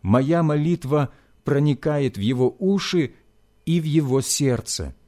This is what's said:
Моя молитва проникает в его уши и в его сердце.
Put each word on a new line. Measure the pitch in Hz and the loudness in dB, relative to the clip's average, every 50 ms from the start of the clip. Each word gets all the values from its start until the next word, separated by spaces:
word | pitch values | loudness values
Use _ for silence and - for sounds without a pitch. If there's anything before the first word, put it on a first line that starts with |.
Моя | - 98 110 127 135 143 165 170 165 | 2 2 2 2 4 2 2 2 2
молитва | 156 151 147 147 165 175 160 - 131 147 151 139 - - - _ _ _ _ | 2 2 2 2 0 0 -2 -2 -2 0 0 0 -2 -6 -18 _ _ _ _
проникает | _ - 143 139 147 151 139 - - 156 147 147 139 123 - | _ -2 0 2 2 2 0 0 -2 -2 -2 0 -2 -2 -4
в | 98 | -2
его | 98 113 135 123 131 127 - - | -2 -2 0 2 0 0 0 0
уши | 196 190 202 196 - - - 175 147 120 - _ _ _ _ _ _ _ _ _ _ | 0 0 0 0 -2 -2 -2 -2 -2 -2 -6 _ _ _ _ _ _ _ _ _ _
и | - 165 175 | -2 0 0
в | 156 | 0
его | 156 147 160 151 131 127 135 | 2 0 2 2 2 0 0
сердце. | 123 - - - 147 135 123 117 - - - - 85 69 67 _ _ | 0 -2 -2 0 0 0 0 -2 -4 -8 -8 -8 -8 -10 -10 _ _